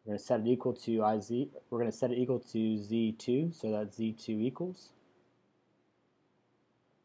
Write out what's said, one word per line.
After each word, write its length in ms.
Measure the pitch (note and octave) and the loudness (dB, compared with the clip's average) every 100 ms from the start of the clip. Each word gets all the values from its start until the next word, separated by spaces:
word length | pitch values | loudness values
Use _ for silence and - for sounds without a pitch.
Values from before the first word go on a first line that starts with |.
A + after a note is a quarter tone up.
we're 80 | A2 | -8
gonna 60 | G#2 | -6
set 220 | - A#2+ | 0 2
it 80 | A2 | 4
equal 260 | B2 B2+ | 2 2
to 280 | A#2 - A2+ | -4 -2 2
I 160 | G#2+ A2 | 2 2
Z, 300 | G2+ A#2+ C#3+ - - | 0 -2 -2 -6 -6
we're 80 | A#2 | -2
gonna 140 | A#2 | -2
set 180 | - B2+ | 0 0
it 80 | B2 | 2
equal 220 | B2+ B2 | 2 0
to 380 | - A2+ A2 G#2+ | -2 0 2 0
Z 380 | G2+ A2+ A2+ A2 | 0 2 2 0
two, 320 | - B2+ E3 | 0 2 2
so 180 | E3 A2 | -2 -2
that 220 | G#2+ G#2 | -2 -2
Z 180 | G#2 A2 | -2 -4
two 280 | A2 - G#2+ | -4 -4 0
equals 500 | A#2+ C3+ F3+ F#3 - _ _ _ _ _ _ _ _ _ _ _ _ _ _ _ _ _ _ _ _ _ | 0 -2 -8 -8 -16 _ _ _ _ _ _ _ _ _ _ _ _ _ _ _ _ _ _ _ _ _